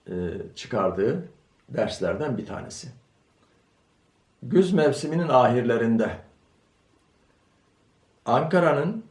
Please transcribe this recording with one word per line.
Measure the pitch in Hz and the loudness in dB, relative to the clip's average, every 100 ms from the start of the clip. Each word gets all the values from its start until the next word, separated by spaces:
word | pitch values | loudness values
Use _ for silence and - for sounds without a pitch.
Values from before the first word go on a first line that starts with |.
| - | -10
e, | 90 87 - - | -6 -6 -6 -12
çıkardığı | - - 107 92 90 113 175 - _ _ _ - | -14 -6 -2 -2 0 0 -2 -8 _ _ _ -10
derslerden | 127 98 - 87 - 151 101 | -4 -4 -4 -4 -4 -4 -6
bir | - | -8
tanesi. | 90 - - 127 - _ _ _ _ _ _ _ _ _ _ _ _ _ - | -12 -14 -16 -18 -20 _ _ _ _ _ _ _ _ _ _ _ _ _ -16
Güz | 123 180 185 | 0 2 4
mevsiminin | 170 147 135 156 170 156 | 4 2 0 -2 -2 4
ahirlerinde | 127 120 123 120 113 113 113 110 - - _ _ _ _ _ _ _ _ _ _ _ _ _ _ _ _ _ _ _ - | 4 6 4 2 2 2 2 0 -4 -16 _ _ _ _ _ _ _ _ _ _ _ _ _ _ _ _ _ _ _ 0
Ankara'nın | 127 160 185 165 143 170 226 - | 0 2 2 4 2 0 -4 -12